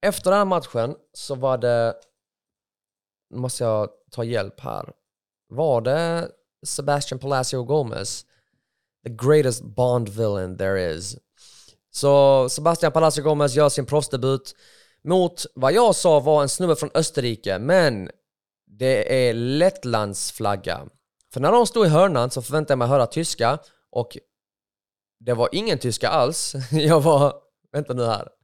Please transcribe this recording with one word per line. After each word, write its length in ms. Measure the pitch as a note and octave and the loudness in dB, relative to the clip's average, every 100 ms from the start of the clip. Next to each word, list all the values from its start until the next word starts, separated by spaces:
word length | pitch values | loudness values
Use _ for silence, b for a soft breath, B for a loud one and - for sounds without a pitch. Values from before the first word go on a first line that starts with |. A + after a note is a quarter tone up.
Efter 300 | G3 G3 - | -2 -2 0
den 60 | G3 | 2
här 80 | G3 | 2
matchen 500 | F3+ C#3 B2 A#2 D3 _ | -2 -4 -4 -4 -6 _
så 220 | - - C3+ | -18 -10 -4
var 220 | C3 B2+ | -2 0
det, 380 | A#2+ A#2+ A#2 - _ _ _ _ _ _ _ _ _ _ _ _ _ | 0 0 0 -4 _ _ _ _ _ _ _ _ _ _ _ _ _
måste 300 | G#2+ B2+ - | -10 -8 -4
jag 260 | A#2+ G#2+ G#2 _ _ | -2 0 -2 _ _
ta 120 | - | -10
hjälp 360 | A2+ A#2 G2 - | -6 -4 -6 -10
här, 340 | - G#1 - - _ _ _ _ _ | -12 -10 -12 -18 _ _ _ _ _
var 340 | A#2 D#3+ B2 | -4 0 0
det 500 | A2+ C#3+ E3+ E3+ E3+ - _ _ - | 0 -2 -2 -4 -8 -14 _ _ -12
Sebastian 540 | - C#3+ C#3+ C#3+ C3 | -8 -2 -2 -2 -8
Palacio 440 | C3+ C3+ B2+ C3 | -4 -2 -2 -6
Gomez, 640 | A#2+ D3+ A#2+ - G2 - - _ _ _ _ _ _ _ | -2 -2 -2 -6 -10 -12 -16 _ _ _ _ _ _ _
the 60 | - | -14
greatest 540 | A2+ B2 D3+ C3+ A#2 | -4 2 4 4 -2
Bond 460 | - G#2 B2 B2 A2 | -8 -2 2 2 -2
villain 480 | G#2 A2+ G2+ F#2 F2+ | -2 -2 -2 -6 -4
there 360 | F#2+ G2 F2 | -2 -2 -2
is. 240 | D#2+ F#2+ A#2+ _ _ b b b b _ | -6 -10 -14 _ _ b b b b _
Så 580 | - C#3+ C#3 C#3 C3+ B2+ | -2 2 6 6 4 2
Sebastian 420 | - D3+ E3+ E3 | 0 -2 0 0
Palacio 320 | D#3+ D#3+ D3+ | 2 2 2
Gomez 320 | D3 D3+ D3 B2+ | 0 2 2 4
gör 140 | D3 | 2
sin 160 | D3 C3 | 2 -2
proffsdebut 680 | D3 C#3+ C3 B2+ C3+ - - b b b b | -2 -2 -4 -2 -4 -6 -20 b b b b
mot, 420 | C#3+ F#3 F3 F3 - - | -2 2 2 -2 -14 -2
vad 180 | C3 | 2
jag 220 | G#3 A#3+ F3 | 4 4 4
sa 240 | F#3 D3+ | 4 4
var 220 | C3+ D3+ | 4 2
en 80 | C#3 | 2
snubbe 260 | - F3+ D#3 | -2 0 0
från 160 | D3+ | 0
Österrike, 680 | - D#3+ - B2 A2 - F#2+ | -2 -2 -2 -4 -4 -4 -4
men 500 | A#2+ F#3 D#3+ A2 F#2 - _ _ _ _ _ | 2 4 4 0 -8 -14 _ _ _ _ _
det 640 | G#2 B2+ B2+ - C3 B2 | _ 0 0 2 2 2
är 40 | |
Lettlands 1000 | A#2 A#2+ C#3+ F3+ F#3 B2 A2+ G#2 G2 - | 0 -2 2 0 0 -4 -2 -2 -6 -10
flagga. 540 | - G#2+ G2 F2+ E2+ C#2+ _ _ _ _ | -6 -4 -4 -4 -8 -10 _ _ _ _
För 60 | - | -4
när 120 | C#3+ | 2
de 160 | A3+ A3+ | 4 2
stod 180 | A#3+ G3 | 2 4
i 40 | |
hörnan 420 | D3+ F#3+ D3 B2 | 6 4 4 -2
så 100 | C3+ | -4
förväntade 300 | A#2 C#3+ D3+ | -4 -4 0
jag 60 | C3+ | 0
mig 100 | A#2+ | 2
höra 200 | C#3 A#2 | 2 0
tyska, 520 | - E3 - A#2 D3 b b b | -2 -6 -2 -2 -2 b b b
och 280 | - A#2 C3 _ _ _ _ _ _ _ _ _ _ | -8 -8 -10 _ _ _ _ _ _ _ _ _ _
det 140 | A2+ | -4
var 160 | A#2+ A#2+ | 0 0
ingen 280 | E3 A3 D3 | 0 -2 -2
tyska 300 | A#2+ A2 B2 | -4 -4 0
alls. 460 | - B2+ E3 - C#3 | 2 0 -2 -8 -8
<laughs> 80 | B2 | -4
Jag 300 | D#3 D3+ D#3+ | 0 4 4
var, 320 | D3 D3 C#3+ - _ _ _ | 6 4 4 0 _ _ _
vänta 220 | C#3+ D3 | -8 -6
nu 100 | B2 | -4
här 260 | A#2+ G#2+ - _ | -2 -2 -6 _